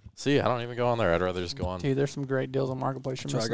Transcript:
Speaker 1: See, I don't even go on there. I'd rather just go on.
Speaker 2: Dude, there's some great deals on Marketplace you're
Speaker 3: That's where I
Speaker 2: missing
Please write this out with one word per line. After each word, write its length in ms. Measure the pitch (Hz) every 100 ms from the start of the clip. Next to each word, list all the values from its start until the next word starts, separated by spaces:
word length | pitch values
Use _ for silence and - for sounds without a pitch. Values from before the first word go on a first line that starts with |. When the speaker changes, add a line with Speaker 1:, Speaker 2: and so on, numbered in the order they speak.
| - -
Speaker 1:
See, 240 | 135 139
I 80 | -
don't 140 | 123
even 140 | 120 120
go 100 | 123
on 100 | 117
there. 160 | 95
I'd 80 | 85
rather 200 | 92 92
just 140 | 87 -
go 80 | 90
on. 160 | 92
Speaker 2:
Dude, 160 | 135 135
there's 140 | 139
some 140 | 143 135
great 260 | 135 135
deals 180 | 135 135
on 100 | 131
Marketplace 440 | 135 135 135 127
you're 80 | 143
Speaker 3:
That's 20 |
where 80 | 131
I 20 |
Speaker 2:
missing 80 | 113